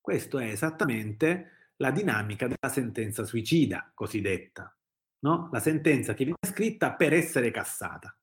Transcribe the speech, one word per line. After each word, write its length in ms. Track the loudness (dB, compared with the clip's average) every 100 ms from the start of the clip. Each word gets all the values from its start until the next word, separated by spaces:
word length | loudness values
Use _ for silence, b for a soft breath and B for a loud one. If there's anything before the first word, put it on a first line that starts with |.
Questa 400 | 0 -2 -2 -4
è 60 | -2
esattamente 1300 | -2 -2 0 -2 0 -4 0 2 2 -4 _ _ _
la 140 | 0
dinamica 560 | 0 0 0 -2 -2 -4
della 260 | -2 -2
sentenza 520 | -2 -2 -4 -4 -4
suicida 640 | -4 -4 2 4 4 0 -8
cosiddetta, 800 | -8 -4 -2 0 -2 -6 -18 -18 _ _ _ _ _
no? 280 | 0 0 0
La 80 | 0
sentenza 540 | 2 4 4 4 2
che 100 | -2
viene 140 | -2 -2 -6
scritta 480 | -2 -2 2 0
per 180 | 4 4
essere 380 | 4 4 2 0
cassata. 680 | -2 -8 -8 -10 -12 -16 -20